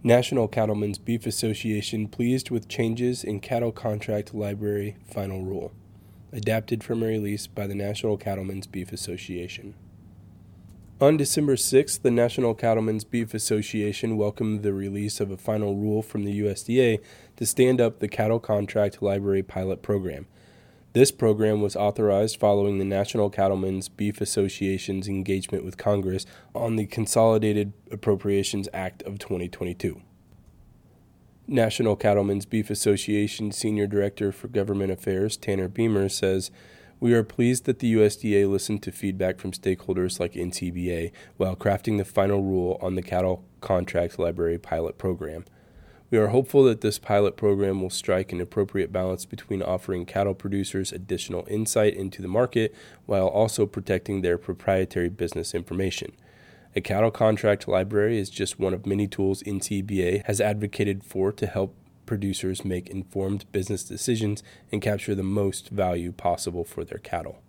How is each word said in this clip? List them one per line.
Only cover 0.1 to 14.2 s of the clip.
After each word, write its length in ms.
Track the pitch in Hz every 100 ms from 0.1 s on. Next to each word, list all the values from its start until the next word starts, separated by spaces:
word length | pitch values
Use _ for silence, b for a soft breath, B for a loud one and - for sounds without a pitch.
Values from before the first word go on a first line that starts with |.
| 120 123 135 110
Cattlemen's 500 | - 107 104 104 101
Beef 260 | - 117
Association 840 | 113 104 113 107 113 104 101 113 107
pleased 420 | - 120 127 -
with 180 | 120 -
changes 560 | - 113 117 123 123
in 160 | - 104
cattle 320 | - 117 117
contract 640 | 110 120 107 104 104 101
library 640 | 110 101 101 104 104 101 101 -
final 360 | - 98 95 92
rule. 260 | 95 - - - B B B B
Adapted 540 | 123 107 110 110 113
from 180 | - 113
a 40 | 110
release 400 | 110 101 101 -
by 200 | - 101
the 80 |
National 440 | 101 101 104 117 101
Cattlemen's 480 | - 95 95 98 -
Beef 260 | 95 90
Association. 840 | 87 - 90 - 90 90 - 101 - - - - - - - - - - - - -
On 160 | 139 156
December 400 | 143 - 147 127
sixth, 460 | - 131 143 -
the 80 | 131
National 420 | 120 120 - 123
Cattlemen's 520 | 110 117 113 110 110
Beef 280 | - 120 113
Association 840 | 113 - 107 104 110 104 101 113
welcomed 440 | 110